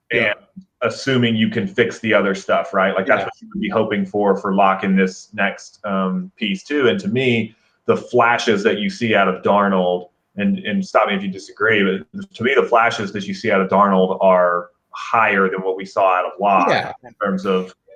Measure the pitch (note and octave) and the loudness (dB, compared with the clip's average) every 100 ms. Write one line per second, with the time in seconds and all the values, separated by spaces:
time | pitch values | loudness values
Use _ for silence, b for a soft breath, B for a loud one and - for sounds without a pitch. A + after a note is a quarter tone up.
0 | - A#2 A2 G2+ _ - - - A#2+ - | -4 -2 -2 -4 _ -20 -20 -6 -6 -4
1 | - C3 A#2+ A2 A2 A2+ G2 - A2+ - | -2 0 2 0 0 -2 -4 -2 -2 -2
2 | A2+ G#2 G2 F#2+ - F2 E2+ G2 F#2+ F#2 | 0 2 2 -2 -2 -2 0 0 0 0
3 | F#2+ G#2 F#2+ - - - - A2 G#2+ - | 0 0 -2 -10 -14 -8 -4 -2 -2 -2
4 | G2 G#2 G2+ F#2+ G2+ F#2+ G2 F#2+ G2 F#2+ | -2 0 0 0 0 2 2 2 2 2
5 | F#2+ F#2 - G#2+ G2 - - _ G#2 F#2+ | 0 -2 -14 -4 -4 -6 -16 _ -6 -2
6 | F#2+ F#2 F#2 - G#2+ F#2+ - D3 B2 G2+ | -2 -4 -8 -8 -6 -6 -4 0 2 0
7 | F#2+ B2 C3 A#2 A2 b b b - G#2+ | -2 -2 0 0 -2 b b b -2 -2
8 | - A#2+ A#2 A#2 - G#2 A2 G#2 G2+ - | 0 2 2 2 0 0 0 0 -4 -4
9 | A#2 G2+ G2 F#2 G#2 G2+ G2+ F#2+ F2+ F2+ | 0 2 2 0 0 2 2 2 0 -2
10 | - _ _ - G2+ F#2+ G#2+ G2+ - - | -6 _ _ -4 -2 -2 -4 -4 0 2
11 | G#2+ G2 G2 F#2+ - - G#2+ G#2+ G2 F#2 | 2 -2 -4 -10 -12 -4 0 2 0 -2
12 | F#2 G2 G2 - A#2 C3+ - A#2 A#2 A2+ | -6 -14 -14 -6 -2 0 2 4 2 0
13 | G2+ G#2 F#2+ F#2+ A2 G2 F#2+ G2 G2+ F#2+ | -6 -8 -8 -6 -2 0 2 2 4 4
14 | F#2 F#2 F#2+ F#2 F2+ F2 F2+ _ _ - | 2 2 4 4 4 0 -6 _ _ -16
15 | - A#2 A2 G2 F#2+ F#2+ F#2+ F#2+ F#2+ - | -2 0 2 2 0 0 -4 -6 -6 0
16 | F#2+ F2+ F2+ - G2+ F#2+ F2 A2 - - | 2 2 -2 -2 2 4 4 0 -2 -10
17 | - - G2+ F#2+ G2 F#2 F#2 - _ | -16 -6 -4 -2 0 -2 -2 -14 _